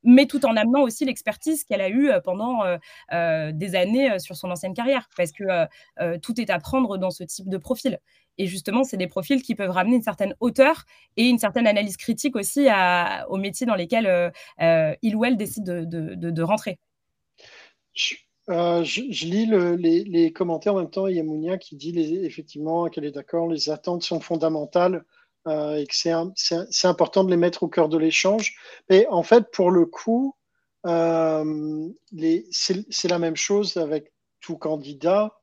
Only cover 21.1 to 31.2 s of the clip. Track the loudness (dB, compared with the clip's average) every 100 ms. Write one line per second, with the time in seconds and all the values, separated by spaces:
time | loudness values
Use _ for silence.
21.1 | -2 -4 -4 -4 -6 -8 -14 -6 -2 -2
22.1 | -2 -6 -8 -16 -10 -4 -2 -2 -6 -8
23.1 | -10 -6 -4 -2 -2 -4 -4 -4 -6 -4
24.1 | -6 -4 -2 0 -2 -2 2 2 0 -8
25.1 | _ _ _ -4 -4 -2 -4 -4 -2 0
26.1 | -2 -2 -4 -4 -4 -4 0 0 2 2
27.1 | 4 4 4 2 0 -4 2 2 4 2
28.1 | 2 2 0 -2 -8 -20 -20 _ 6 6
29.1 | 2 6 6 6 0 4 4 2 0 -2
30.1 | 0 0 -6 _ _ _ _ -2 0 2
31.1 | 2